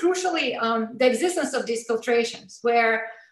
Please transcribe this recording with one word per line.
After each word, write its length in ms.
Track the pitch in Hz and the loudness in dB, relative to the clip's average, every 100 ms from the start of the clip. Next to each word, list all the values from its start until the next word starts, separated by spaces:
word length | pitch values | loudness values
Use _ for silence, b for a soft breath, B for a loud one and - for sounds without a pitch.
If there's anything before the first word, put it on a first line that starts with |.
crucially, 600 | 349 370 359 320 269 - | 0 2 0 0 -2 -2
um, 340 | 226 226 220 - | -2 -2 -4 2
the 100 | 254 | 2
existence 460 | 226 349 349 269 | 4 0 0 -2
of 120 | 254 208 | -2 -2
these 220 | 226 - | -4 -2
filtrations 720 | 226 - 233 226 - - - | -2 2 0 0 -6 -18 -4
where, 480 | 233 233 226 220 B B B | 0 2 2 0 B B B